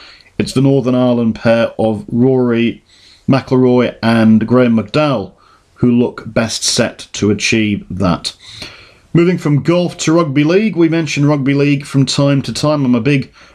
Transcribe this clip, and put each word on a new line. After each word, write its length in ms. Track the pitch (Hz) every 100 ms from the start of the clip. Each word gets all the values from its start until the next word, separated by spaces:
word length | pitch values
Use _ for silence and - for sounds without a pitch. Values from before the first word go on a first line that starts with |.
| - - _ -
it's 160 | 104
the 80 | 131
Northern 320 | 135 139 123
Ireland 420 | 127 127 120 113 110
pair 360 | 117 117 113 -
of 260 | 110 104 -
Rory 760 | 120 131 131 123 113 117 - _ _ _ _ -
McIlroy 680 | 135 - 127 123 123 117 -
and 460 | 113 117 110 110 113
Graham 280 | 123 120 113
McDowell 580 | 101 151 151 117 92 _ _ _ _
who 180 | - 123
look 320 | 120 120 - 110
best 380 | 117 113 -
set 420 | - - 113 - -
to 180 | - 101
achieve 560 | 104 - 113 107 98 -
that. 480 | 90 92 - - - - - - - - _ _
Moving 260 | 165 175 175
from 240 | 151 143
golf 340 | 165 180 180 -
to 140 | 156
rugby 300 | 170 160 139
league, 320 | 151 190 220
we 140 | 165 165
mention 360 | 165 151 143
rugby 300 | 143 147 131
league 320 | 139 143 143 -
from 180 | 139
time 380 | 127 - 143 139
to 100 | 127
time. 320 | 110 151 151
I'm 120 | 131 120
a 40 |
big 320 | 127 139 - _ -